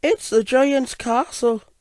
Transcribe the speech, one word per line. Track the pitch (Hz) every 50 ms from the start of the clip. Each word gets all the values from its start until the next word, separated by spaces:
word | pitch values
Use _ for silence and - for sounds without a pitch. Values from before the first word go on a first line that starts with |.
It's | - 302 392 - - -
the | - 226 220
giant's | - 254 254 269 285 277 269 262 - -
castle | - - 240 226 240 262 - - - - 233 233 214 - _ _ _